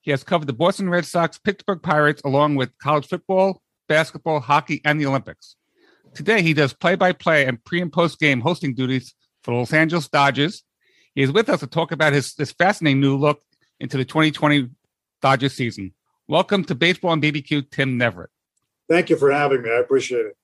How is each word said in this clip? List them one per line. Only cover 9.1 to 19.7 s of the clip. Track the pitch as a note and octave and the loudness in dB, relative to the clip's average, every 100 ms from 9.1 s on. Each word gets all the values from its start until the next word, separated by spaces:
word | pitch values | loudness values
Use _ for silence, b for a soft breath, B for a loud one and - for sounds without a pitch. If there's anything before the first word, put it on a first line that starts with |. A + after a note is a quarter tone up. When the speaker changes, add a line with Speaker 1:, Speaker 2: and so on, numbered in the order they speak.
| _ _ _ | _ _ _
Speaker 1:
for | - | -6
the | A#2+ | -4
Los | A#2+ | 0
Angeles | D#3 D#3+ E3+ D3 | 0 2 0 -2
Dodgers. | D3+ C#3 B2+ D3 - _ _ _ _ _ | 2 2 2 -2 -4 _ _ _ _ _
He | - | -2
is | C3 | 0
with | E3 A3+ | 0 0
us | E3 | -2
to | C3 | -4
talk | E3 D#3+ | -4 -4
about | D3+ D#3 | 0 2
his, | C#3+ C3 | 2 -2
this | - D3 | -6 -8
fascinating | - F3 G#3 D#3 C3+ | 0 0 2 2 2
new | C#3 C3+ | 2 2
look | D3 D3 _ _ _ _ | 0 0 _ _ _ _
into | C3 C#3 | -8 -4
the | |
twenty | B2+ D#3 D#3 | -2 2 0
twenty | C#3+ D3+ D3 B2 - _ _ _ _ | 2 0 2 -2 -10 _ _ _ _
Dodgers | C#3 C3+ C#3 | 2 2 0
season. | - A#2+ G#2 F#2+ _ _ _ _ | -4 -6 -6 -14 _ _ _ _
Welcome | D#3 F#3 G3+ | 0 2 0
to | E3 | -2
Baseball | C3+ E3+ F3+ F3+ | 0 0 0 0
and | D#3+ | 0
B | D3+ | 0
B | D3+ | -2
Q, | C#3+ D3 | -4 -6
Tim | C3+ - C3+ B2 | -4 -4 -2 0
Neverett. | A#2+ F2 E2 _ _ _ _ _ _ | -2 -2 -18 _ _ _ _ _ _
Speaker 2:
Thank | E3 F3 | 0 2
you | E3 | 2
for | C#3 | 2
having | C#3+ D3 C3+ | 2 0 0
me. | A#2 | 0